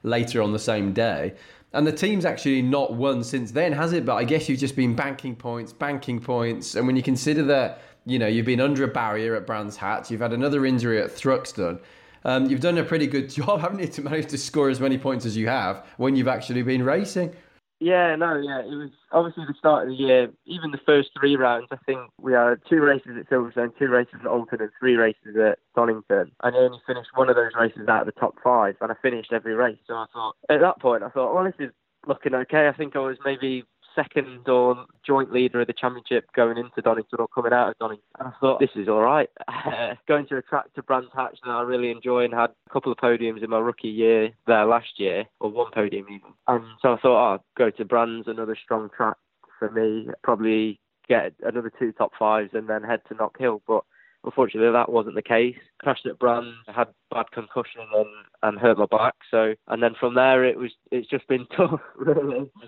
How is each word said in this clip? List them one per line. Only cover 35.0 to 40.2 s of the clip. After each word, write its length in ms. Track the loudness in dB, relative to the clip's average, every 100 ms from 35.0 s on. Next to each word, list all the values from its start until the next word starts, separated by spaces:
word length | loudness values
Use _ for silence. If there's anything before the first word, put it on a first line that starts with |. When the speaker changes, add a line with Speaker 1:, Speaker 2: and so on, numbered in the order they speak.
| 0
Speaker 2:
joint 260 | 0 2
leader 300 | 0 2 0
of 40 | -2
the 60 |
championship 540 | -2 -4 -6 -2 -2 -2 0
going 220 | 2 0
into 240 | -6 -2
Donington 360 | 0 0 -4 -6
or 100 | -4
coming 260 | -2 2
out 160 | 2 2
of 80 | -2
Donington. 260 | -8 -8 _ -14
And 100 | -14
I 40 | -2
thought, 200 | 0 2
"This 100 | 0
is 140 | -2 0
all 120 | 2
right." 300 | 4 2 0 _ -12
<laughs> 580 | -8 -8 -6 -6 -8 0
Going 200 | 0